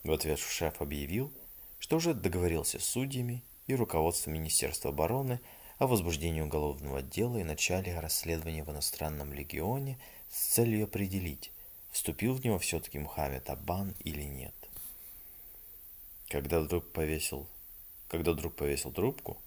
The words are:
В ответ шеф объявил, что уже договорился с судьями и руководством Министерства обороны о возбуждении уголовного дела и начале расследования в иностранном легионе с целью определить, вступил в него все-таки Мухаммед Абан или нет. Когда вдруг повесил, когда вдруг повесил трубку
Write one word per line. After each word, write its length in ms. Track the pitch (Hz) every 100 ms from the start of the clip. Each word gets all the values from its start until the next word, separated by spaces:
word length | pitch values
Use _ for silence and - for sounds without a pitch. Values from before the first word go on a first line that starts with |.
В 80 | 78
ответ 280 | 78 76 73
шеф 420 | - - 82 -
объявил, 500 | 71 73 71 98 139 - - - - -
что 200 | - 160
уже 180 | 170 131
договорился 640 | 90 90 87 82 73 -
с 60 | -
судьями 580 | 120 139 127 120 120 - - -
и 80 | 135
руководством 580 | 113 80 80 - -
Министерства 560 | 78 80 - - - -
обороны 500 | 73 80 127 135 123 - - - -
о 80 | 131
возбуждении 560 | 117 85 78 82 80
уголовного 600 | 76 76 73 67 71 67
дела 340 | 65 - 120 120
и 60 |
начале 560 | 85 76 - 92 92 87
расследования 640 | 80 - 82 82 80 80
в 80 | 76
иностранном 600 | 73 - - 78 76 71
легионе 680 | 69 69 73 85 135 139 131 - - -
с 160 | - -
целью 380 | - 117 107 107
определить, 680 | 98 98 95 87 67 - - - - -
вступил 420 | - - 90 110
в 100 | 131
него 140 | 131 98
все-таки 400 | - 82 - 71
Мухаммед 500 | 73 - 71 65 -
Абан 420 | 67 - 90 98 -
или 240 | - 73
нет. 320 | 73 69 62 - - - - - - - - - - - - - - - - - -
Когда 260 | 73 69 82
вдруг 320 | 76 87 -
повесил, 560 | - 78 78 - 71 - - - - - - -
когда 240 | 82 80
вдруг 240 | 78 80 -
повесил 360 | 73 69 71
трубку 460 | - 110 - - -